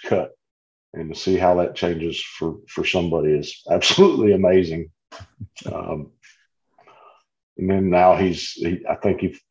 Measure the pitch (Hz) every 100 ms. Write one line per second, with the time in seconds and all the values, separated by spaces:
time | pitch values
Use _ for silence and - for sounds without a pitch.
0 | - 98 76 _ _ _ _ _ _ -
1 | 80 82 92 92 92 90 87 - 87 80
2 | 82 - - - 82 78 _ - - 92
3 | 87 82 76 73 73 - - 87 - -
4 | 190 143 107 95 92 92 82 82 80 _
5 | _ - - _ 95 - - 85 87 80
6 | 73 _ _ _ _ _ _ _ _ _
7 | - _ _ _ _ - 92 98 95 87
8 | 92 90 95 80 - - 85 90 - 80
9 | 101 90 92 - _